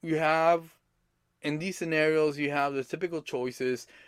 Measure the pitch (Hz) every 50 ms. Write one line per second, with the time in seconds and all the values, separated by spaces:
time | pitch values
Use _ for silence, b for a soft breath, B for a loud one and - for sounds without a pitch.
0 | - 165 156 151 160 156 160 160 160 165 170 165 165 165 - _ _ _ _ _
1 | _ _ _ _ _ _ _ _ - 151 151 156 170 196 180 - 180 165 160 156
2 | 156 156 156 156 151 151 143 147 147 143 143 143 143 143 139 135 131 - - 160
3 | 185 175 170 156 147 - - 127 123 127 123 - 131 127 127 117 - B B B
4 | B